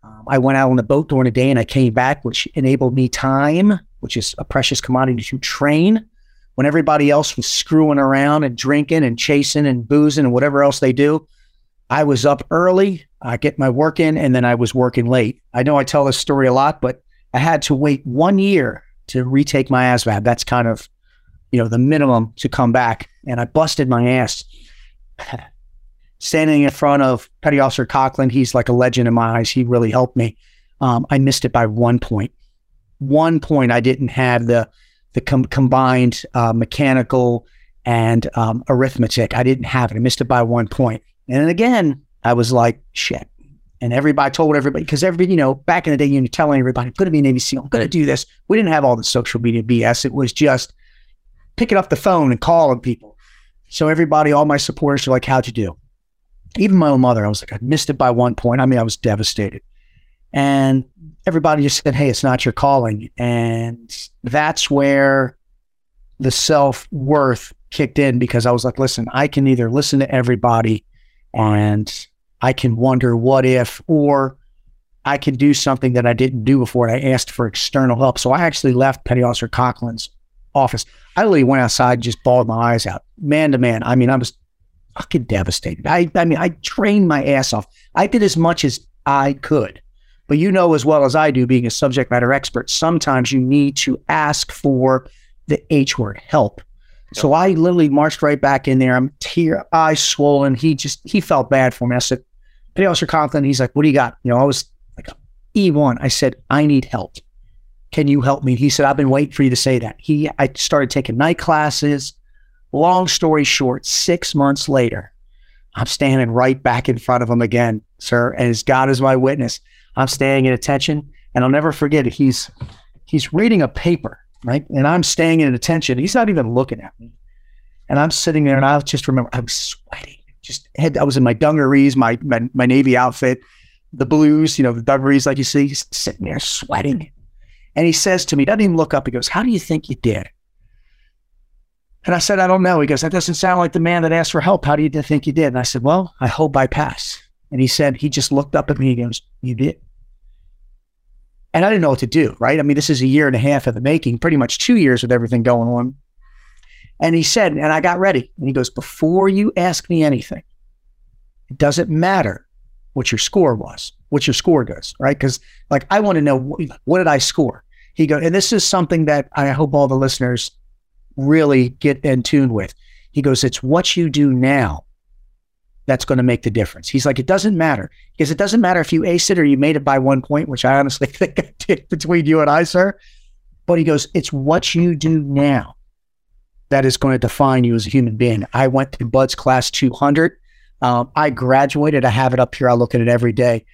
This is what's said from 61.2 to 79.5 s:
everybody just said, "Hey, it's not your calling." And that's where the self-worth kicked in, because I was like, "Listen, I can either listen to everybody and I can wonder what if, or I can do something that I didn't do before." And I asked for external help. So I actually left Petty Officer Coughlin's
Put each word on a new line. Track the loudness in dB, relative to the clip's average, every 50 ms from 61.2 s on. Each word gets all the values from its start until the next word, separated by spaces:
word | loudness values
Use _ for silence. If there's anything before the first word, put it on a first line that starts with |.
| -6
everybody | -2 -2 0 0 2 0 2 0
just | 0 -2 -2 -2
said, | -2 -2
"Hey, | 0 0 0
it's | 0 0 0
not | 0 0 0 -2
your | -4
calling." | -2 0 0 2 2 2 0 -2 -4 -6 -10 -14 _ -6
And | -4 -2 -2 -2 -2 -2 -4 -4 -6 -8 -10 -14 -18 -20 -18 -18 -18 -20 _ _ -12
that's | -4 -2 0 0 0 -2 -4 -4 -2
where | 0 2 2 2 2 2 2 2 2 2 0 -2 -4 _ _ _ _ _ _ _ _ _ _ _ _ _ -20 -20 _ _
the | -4 -2
self-worth | -2 -2 0 2 2 2 2 2 0 -4 -10 -12 -10 -8 -2 0 2 2 4 2 0 -2 -4 -18 -20 _ _ -18
kicked | -4 -4 -4 -2 0 0
in, | 0 2 2 0
because | -2 0 0 0 2
I | 2
was | 0 2 0
like, | -4 -2 -2
"Listen, | -2 -2 -2 -4 -8 -6 -2
I | -2 -2 0
can | 0 0 2 2
either | 2 2 0 0
listen | 0 0 0 0 0 0
to | 0 0
everybody | 0 0 2 0 0 2 2 2 2 2 2 0 -2 -2 _ _ _ _ _ _ _ _ _ _ -4
and | -2 0 2 2 2 2 2 0 -2 -4 -6 -10 -16 -18 _ _ _ _ _ _ _
I | -2 -2 -2
can | 0 0 -2 0
wonder | 2 0 0 2 2 0 0 0 2
what | 2 2 2 4 4
if, | 2 2 2 0 -2 -6 -16 -4 0
or | 0 2 4 2 2 2 0 -2 -6 _ _ _ _ _ _ _ _ _ _ _ _ _ _
I | -4 -4 -2
can | -2 -4 -2
do | 2 2 2 4
something | 2 2 -2 -2 0 0 0 0
that | 2 2
I | 2 2
didn't | 2 0 0 0 -2 0
do | 2 2 2
before." | 2 0 0 0 0 0
And | 0
I | -2 0 0
asked | 0 -2 -2 -6
for | -6 -4 -4 -4
external | -4 -6 -8 -4 -2 0 0 2 2 2
help. | 0 0 0 0
So | 0 0
I | 0 2
actually | 0 -2 -2 0 0 0 2
left | 2 2 0 0 -2 -4
Petty | -2 0 0 0
Officer | 0 0 -4 -6
Coughlin's | -6